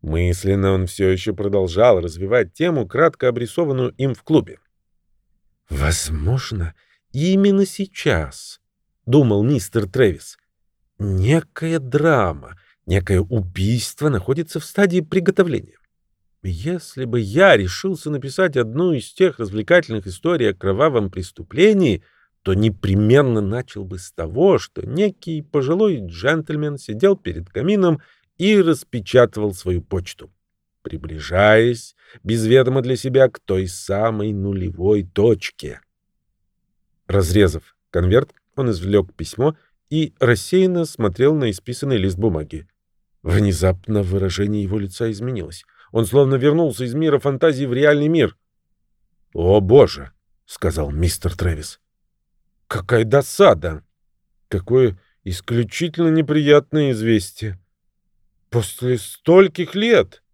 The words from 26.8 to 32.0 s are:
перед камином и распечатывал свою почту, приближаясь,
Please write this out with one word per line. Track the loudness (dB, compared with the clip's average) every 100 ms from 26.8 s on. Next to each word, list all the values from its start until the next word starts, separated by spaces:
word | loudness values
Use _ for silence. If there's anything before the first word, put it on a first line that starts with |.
| -10 0 2
перед | 2 -4 -10 -10
камином | -6 -2 2 2 0 _ _ _ _
и | 2 4
распечатывал | 4 0 -4 -10 2 4 4 2 -4
свою | -4 -4 -4
почту, | -4 -8 -8 -16 -20 _ _ _ _ _
приближаясь, | -14 -12 -12 -12 -4 4 6 6 4 0 -10 _